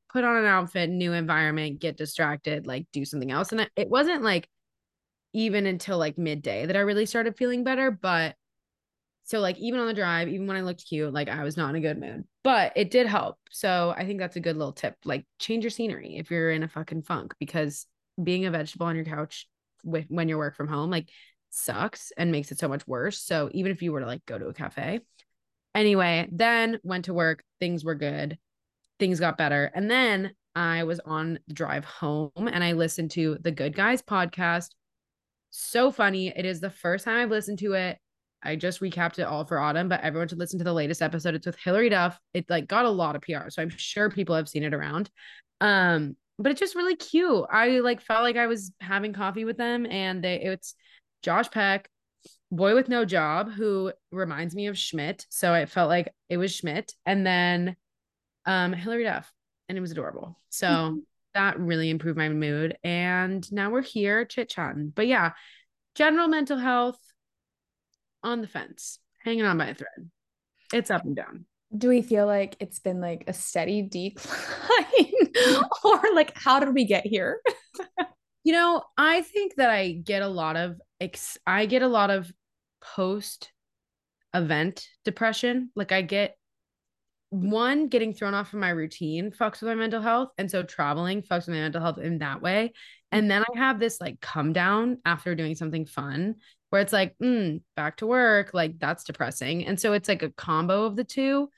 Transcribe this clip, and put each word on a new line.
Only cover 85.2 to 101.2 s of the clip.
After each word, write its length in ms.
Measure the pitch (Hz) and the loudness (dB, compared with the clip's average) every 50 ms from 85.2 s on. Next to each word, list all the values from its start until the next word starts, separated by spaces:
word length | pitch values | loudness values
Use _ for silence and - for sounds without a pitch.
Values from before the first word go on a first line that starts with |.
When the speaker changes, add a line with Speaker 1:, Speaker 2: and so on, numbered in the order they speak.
| 226 220 214 - 247 247 247 254 254 247 - | 0 0 0 2 0 0 0 0 -2 -4 -4
Speaker 1:
Like, 160 | 208 190 - | -4 -2 0
I 80 | 214 214 | 2 0
get, 380 | 180 - 196 202 202 - - _ _ _ _ _ _ _ _ _ _ _ _ _ _ _ _ _ _ - | 2 2 0 0 0 0 -2 _ _ _ _ _ _ _ _ _ _ _ _ _ _ _ _ _ _ -8
one, 600 | 196 190 180 202 208 226 240 254 285 302 311 262 | -4 -2 0 0 2 2 2 2 2 2 2 2
getting 260 | 254 226 226 220 - | 2 2 2 0 -4
thrown 180 | - 214 196 | -4 -4 -2
off 220 | 202 202 202 - 202 | -2 -2 -4 -4 -6
of 40 | 208 | -4
my 120 | 190 180 | -2 -2
routine 600 | 170 160 156 160 - - 170 151 156 170 196 214 | -2 -2 -4 -6 -6 -6 -6 -4 -4 -4 -6 -6
fucks 300 | - - 233 220 - - | -4 -2 -2 -2 -4 -4
with 80 | 220 226 | -6 -4
my 60 | 226 | -2
mental 260 | 226 226 226 226 220 | -2 -2 -2 -2 -2
health. 300 | 214 233 233 247 262 262 - - | 0 0 2 0 0 -4 -6 -6
And 120 | 196 180 | -6 -2
so 120 | 202 180 | -2 -4
traveling 580 | 180 - - - 147 143 147 160 175 180 196 208 | -4 -4 -4 -2 0 0 0 0 -2 -2 -2 -4
fucks 260 | - - 180 175 - | -4 -2 -2 -2 -2
with 20 | 175 | -2
my 120 | 165 156 | -4 -2
mental 220 | 156 156 147 170 | -2 -2 -2 -2
health 160 | 165 170 160 - | -2 -2 -4 -4
in 220 | - 165 170 151 | -4 -4 -4 -4
that 200 | 151 139 135 - | -4 -6 -6 -4
way. 320 | - 180 196 214 226 233 - - - - - _ _ - | -2 0 0 0 0 -2 -6 -12 -20 -20 -20 _ _ -2
And 180 | 196 214 214 202 | 0 2 4 4
then 120 | 196 208 | 4 4
I 160 | 220 233 - 240 | 2 0 0 0
have 200 | 269 262 240 208 | 2 2 2 2
this, 220 | 233 226 - - | 0 -2 -2 -4
like, 220 | 175 135 - - | -10 -10 -10 -10
come 320 | - - - 156 143 156 160 | -10 -6 -4 -2 0 0 2
down 480 | 180 175 190 208 220 233 254 240 - - | 2 2 4 2 2 2 0 -2 0 0
after 300 | 170 170 - - 180 170 | 0 0 0 0 -4 -2
doing 200 | 160 160 156 160 | -2 -2 -4 -4
something 300 | 156 165 160 165 160 156 | -4 -6 -4 -4 -4 -6
fun 520 | - - 139 139 139 139 156 185 214 220 - _ _ _ _ _ - | -6 -6 -8 -6 -4 -4 -2 -2 -4 -4 -6 _ _ _ _ _ 0
where 100 | 196 196 | 2 2
it's 140 | 202 - 214 | 2 4 2
like, 240 | 196 190 185 - - | 2 2 0 -2 -2
"Mm, 380 | 233 254 247 226 190 160 156 165 - _ - | 0 2 2 2 2 0 -2 -4 -8 _ -8
back 220 | 160 151 160 - - | -6 -6 -6 -6 -4
to 80 | 220 | -2
work." 480 | 226 247 254 247 226 214 202 196 - 185 | 2 4 4 6 6 6 4 4 2 0
Like, 240 | 175 160 160 165 165 | 0 0 0 0 -4
that's 260 | - 147 170 - - | -2 -2 -2 -4 -6
depressing. 640 | - 143 - 131 117 - - 127 135 165 175 - | -10 -6 -4 -4 -4 -4 -4 -4 -2 -2 -2 -2
And 120 | - 196 - | -2 -2 0
so 140 | - 214 | 2 2
it's, 160 | 208 202 - - | 2 2 2 0
like, 140 | 190 175 | -2 0
a 80 | 160 143 | -2 -6
combo 540 | - - - 175 156 156 170 175 196 208 220 | -6 -6 -2 0 0 2 2 2 2 2 2
of 120 | 220 202 | 0 -2
the 80 | 240 233 | -4 -6
two. 460 | - - 269 | -4 -2 0